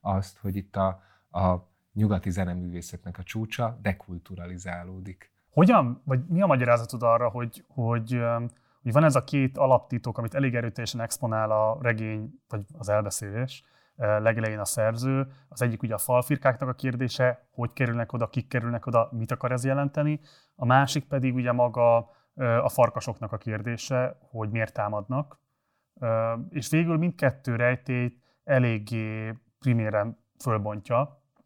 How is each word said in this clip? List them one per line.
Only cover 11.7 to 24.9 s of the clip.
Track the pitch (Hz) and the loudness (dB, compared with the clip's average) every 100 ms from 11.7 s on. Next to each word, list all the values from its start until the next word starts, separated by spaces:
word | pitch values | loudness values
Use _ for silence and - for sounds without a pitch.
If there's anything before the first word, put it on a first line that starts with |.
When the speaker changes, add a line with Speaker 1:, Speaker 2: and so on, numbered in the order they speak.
| 113 | 0
Speaker 2:
regény, | 123 113 110 110 110 - _ | 0 -2 -2 -6 -8 -14 _
vagy | 110 98 - | -10 -8 -12
az | 98 | 0
elbeszélés, | 104 101 - 104 104 131 - _ _ _ _ | 0 0 -6 -6 -4 -6 -8 _ _ _ _
ö, | 113 107 | 0 2
legelején | 110 113 110 107 | 2 2 -2 -2
a | |
szerző. | 101 - 110 113 131 135 135 - _ | -4 0 0 0 -2 0 -2 -8 _
Az | - | -2
egyik | 123 113 | -2 -2
ugye | 120 | -4
a | 107 | -4
falfirkáknak | - 123 123 143 135 120 135 | 2 2 2 2 2 0 -4
a | |
kérdése, | 123 131 120 127 - 127 120 _ | -4 -4 -2 -4 0 0 0 _
hogy | - 117 | -8 -8
kerülnek | - 123 117 113 | -2 -2 0 -4
oda, | 123 113 | -4 -4
kik | - - | -4 -4
kerülnek | 127 117 120 - | -4 -2 -4 2
oda, | 117 113 | 2 2
mit | 117 110 | -2 -4
akar | 123 123 | -4 -2
ez | 123 | -2
jelenteni. | 135 135 143 151 147 151 - _ _ | 0 0 0 0 -2 -2 -6 _ _
A | _ | _
másik | 120 131 139 151 | 4 4 4 0
pedig | - 139 127 | -2 -2 0
ugye | 127 123 | 0 0
maga, | 123 123 117 120 117 113 _ _ | 2 2 4 6 4 2 _ _
ö, | - 123 117 | -4 0 2
a | 123 | 2
farkasoknak | - 117 117 - 107 107 | 4 4 4 -8 -8 -8
a | 110 | -8
kérdése, | - 107 107 117 - 127 127 - | -6 -6 -4 -8 -2 -2 -2 -6
hogy | _ 113 110 | _ -8 -4
miért | 113 110 | -2 -4
támadnak. | - 104 | -2 -4